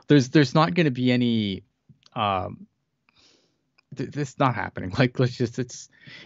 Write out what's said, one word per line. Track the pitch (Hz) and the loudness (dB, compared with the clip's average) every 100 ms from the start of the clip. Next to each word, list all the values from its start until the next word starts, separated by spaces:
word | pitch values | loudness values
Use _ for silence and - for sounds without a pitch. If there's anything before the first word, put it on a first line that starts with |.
| - | 4
there's, | 147 127 | 4 6
there's | 160 139 160 | 4 4 2
not | 165 | 2
gonna | 175 160 | 2 0
be | 123 123 | 0 0
any, | 123 120 113 104 95 - _ _ _ _ - | 2 2 0 -2 -4 -10 _ _ _ _ -4
um, | 104 95 92 - 101 _ _ _ _ _ _ _ _ _ _ _ _ 131 | -2 -2 -4 -10 -18 _ _ _ _ _ _ _ _ _ _ _ _ -10
th-, | 123 | -10
this | 139 143 | -8 -8
is | - | 0
not | 139 107 | 0 0
happening. | 92 - 98 | -6 -8 -6
<laughs> | 95 | 0
Like, | 127 - | 0 2
let's | 127 123 | 0 0
just, | 117 - | -4 -4
it's, | 123 - - _ - - | -8 -10 -20 _ -20 -20